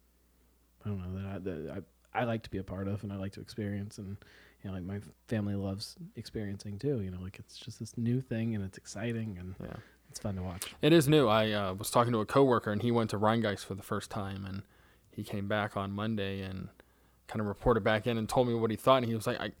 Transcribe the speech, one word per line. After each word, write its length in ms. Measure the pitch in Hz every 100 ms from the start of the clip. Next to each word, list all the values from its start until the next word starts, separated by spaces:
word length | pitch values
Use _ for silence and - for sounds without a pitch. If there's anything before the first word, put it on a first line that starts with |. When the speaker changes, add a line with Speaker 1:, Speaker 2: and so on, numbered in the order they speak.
| _ _ _ _ _ _ _ _ -
Speaker 1:
I 40 |
don't 100 | 101
know, 220 | 90 95
that 140 | 98 95
I, 40 |
that 440 | 92 85 76 98 - _ _ 104
I, 60 |
I 20 |
like 200 | 120 113
to 60 | -
be 80 | 98
a 40 |
part 240 | 95 95 98
of 160 | 101
and 80 | 104
I 60 | 98
like 160 | 98
to 80 | -
experience, 560 | - - 104 101 101 -
and, 180 | 98 98 - - - _
you 60 | 104
know, 60 | 95
like, 100 | 90
my 140 | 101 101 - -
family 280 | 113 101 101
loves 420 | 98 98 - - 175 -
experiencing 640 | 110 117 104 98 107 101
too. 220 | 135 139
You 100 | 95
know, 80 | 90
like, 160 | 92 -
it's 180 | - -
just 200 | - -
this 180 | 110 -
new 240 | 117 123
thing 340 | 127 113 113 110
and 80 |
it's 140 | 95 -
exciting 600 | - 101 117 117 110 92
and 180 | 90 92
Speaker 2:
Yeah. 140 | - - - _ _
Speaker 1:
it's 100 | -
fun 160 | 110 95
to 40 |
watch. 320 | 92 87 - -
Speaker 2:
It 120 | 151
is 160 | 165 135
new. 180 | 151 123
I, 240 | 110 110
uh, 220 | 107 98
was 180 | 92 85
talking 220 | 131 120
to 60 | 117
a 60 | 104
coworker, 460 | 139 139 117 110
and 100 | 107
he 100 | 120
went 180 | 117 113
to 100 | 104
Rheingeist 460 | 107 113 110 98 -
for 100 | 98
the 80 |
first 260 | - 104 -
time, 360 | - 98 98 95
and 180 | 95 - _ _ _ _
he 120 | -
came 260 | 104 104 98
back 260 | 107 104 -
on 160 | 98
Monday 480 | 98 107 110 98 98
and 280 | 95 95 95 - _ _ _ _ -
kinda 160 | -
reported 400 | 104 98 - 113
back 240 | 104 107 113
in 100 | 117
and 120 | 110
told 180 | - 123
me 60 |
what 180 | 117 113
he 60 | 107
thought, 200 | - 135
and 100 | 117
he 60 |
was 140 | 113 107
like, 140 | 120
"I, 100 | 104 -